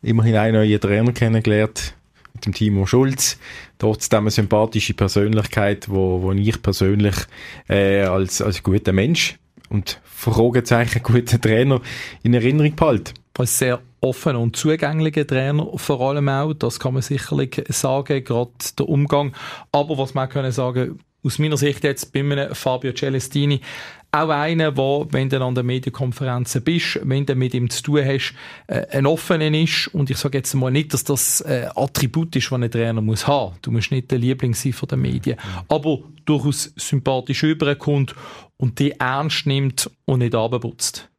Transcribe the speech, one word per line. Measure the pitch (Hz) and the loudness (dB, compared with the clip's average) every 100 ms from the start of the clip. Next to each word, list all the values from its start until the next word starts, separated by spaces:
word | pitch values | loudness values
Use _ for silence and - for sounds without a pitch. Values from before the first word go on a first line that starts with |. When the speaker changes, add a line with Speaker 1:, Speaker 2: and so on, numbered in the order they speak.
Speaker 1:
immerhin | - 113 113 110 | 2 4 4 4
einen | 110 110 | 4 4
neuen | 107 104 | 4 4
Trainer | 98 101 117 | 4 4 2
kennengelernt, | 120 117 113 110 104 107 - - - _ _ - | 2 2 2 4 2 2 -2 -10 -12 _ _ -20
mit | - - | -8 -6
dem | |
Timo | 95 107 98 95 | 0 2 2 4
Schulz. | 123 135 131 - - - - - _ | 4 4 2 -2 -4 -12 -18 -20 _
Trotzdem | 110 110 - 110 | 0 0 2 2
eine | 107 | 2
sympathische | 104 101 107 110 110 - | 2 2 4 2 0 -2
Persönlichkeit, | 101 98 101 104 110 104 - 101 101 - | 0 2 2 2 2 0 2 2 0 -2
wo, | 95 95 90 | 0 2 2
wo | 92 | 0
ich | 98 101 110 | 2 0 0
persönlich, | - 95 95 104 104 95 - - - - - | 0 2 2 4 2 2 -6 -14 -20 -20 -2
äh, | 101 98 98 | 2 4 2
als, | 98 92 95 - | 2 2 0 -2
als | 107 92 | -2 -2
guter | - 98 - | 2 0 2
Mensch | 95 110 165 - - _ - - | 2 2 2 0 -4 _ -20 -6
und | 104 95 - | -4 -4 -12
Fragezeichen | _ - - 110 117 123 120 120 117 120 | _ -6 0 4 4 4 2 2 2 0
guter | - 120 120 117 | 2 2 4 2
Trainer | 110 110 135 131 - - - - | 4 4 4 2 -2 -12 -14 -4
in | 117 | 2
Erinnerung | 120 117 147 151 | 4 4 4 2
behalte. | 151 160 113 - - _ - | 2 2 2 -2 -18 _ -4
Speaker 2:
Als | 123 - | -2 2
sehr | 131 123 - _ | 0 0 -4 _
offener | 131 123 - 127 | -2 0 -2 0
und | 117 - | 0 0
zugänglicher | 156 160 151 156 156 156 147 | 0 2 0 0 0 0 0
Trainer | 131 135 147 160 - | 0 0 0 -2 -6
vor | - 139 | -4 0
allem | 131 147 143 | 0 0 0
auch, | 135 151 | 0 -2
das | 151 120 - | -2 -4 -4
kann | 135 | -4
man | 131 | -4
sicherlich | 123 139 - 143 135 - 143 | -2 -4 -4 -2 -2 -4 -6
sagen, | 135 135 131 127 139 | -4 0 -2 0 -4
gerade | 131 120 123 _ - - | 0 -2 -2 _ -12 -4
der | 143 | 0
Umgang. | 143 143 143 147 139 - - - | 2 2 0 0 -6 -16 -16 -4
Aber | 143 143 147 | -2 0 -2
was | 135 | -2
man | 135 131 | -2 -4
können | 143 131 | -2 -2
sagen, | 123 127 127 127 - _ _ | -2 -2 -2 -4 -6 _ _
aus | 139 - | -6 -2
meiner | 156 147 | 0 2
Sicht | 143 135 | 0 0
jetzt | 147 135 - | -2 -2 -4
bei | 135 | -2
einem | 143 143 139 | 0 -2 -2
Fabio | - - 127 131 | -4 -2 -2 -4
Celestini, | 123 139 135 - 143 143 139 - - - - _ | -4 -2 -2 -2 0 0 0 -4 -16 -16 -20 _
auch | 151 156 | -2 2
einer, | 147 151 165 156 135 | 0 0 0 0 0
wo, | 135 143 151 | 0 0 -2
wenn | 139 135 | -2 0
du | 135 | 0
an | 127 127 | 0 -2
der | |
Medienkonferenzen | 123 127 127 - 131 120 131 123 123 127 | -2 -2 -4 -6 -6 -4 -4 -4 -2 -2
bist, | 120 170 - - | 0 0 0 -4
wenn | 139 135 139 | -2 -2 0
du | |
mit | 131 127 | 0 0
ihm | 127 120 | 0 -2
zu | - | -4
tun | - 147 | 0 0
hast, | 135 135 - - - - - | 2 -2 -4 -10 -20 -20 -6
äh, | - - 135 | -4 -2 0
ein | 135 | 2
offener | 160 - 170 156 | 0 0 0 2
ist. | 156 160 - - | 2 0 0 -4
Und | 165 135 | -4 -2
ich | 135 | -2
sage | 143 135 | -2 -4
jetzt | 127 | -2
mal | 139 127 | -2 0
nicht, | 131 151 | 0 0
dass | 131 | -4
das, | - 135 - - | -2 -2 0 -2
äh, | - 131 120 | -2 -4 -2
Attribut | - - - 131 160 165 - | -4 -4 0 -2 -2 -2 -2
ist, | - | -2
das | 131 | -2
ein | 120 | -2
Trainer | 117 117 113 | 0 0 0
muss | 107 110 - | 0 0 0
haben. | 143 104 87 | 0 0 -8
Du | - | -4
musst | 117 104 | -2 0
nicht | 131 123 | -4 -2
der | 127 | 0
Liebling | 120 131 127 | 0 0 -2
sein | 110 143 | -2 -2
von | 120 - | -4 -4
den | - | -2
Medien. | 131 127 123 120 | -2 -2 -4 -6
Speaker 1:
Mhm. | 104 92 90 | -8 -12 0
Speaker 2:
Aber | 151 151 139 - - - | 0 2 -2 -4 -14 -2
durchaus | 151 139 139 - - | 0 0 -2 -6 -8
sympathisch | - 143 131 131 - 135 | -2 0 0 -2 -2 0
überkommt | 156 156 151 143 - 143 131 - - - - _ | 0 2 0 0 0 0 0 -4 -18 -20 -20 _
und | 131 - | -4 0
die | 139 | -2
ernst | - 127 135 156 147 - | 0 -2 -2 -2 -2 0
nimmt | 139 139 127 - _ | 0 0 -2 -6 _
und | - 131 | -2 0
nicht | 120 117 | 2 0
runterputzt. | 113 123 113 - - - - | 0 -2 -4 -6 -8 -8 -18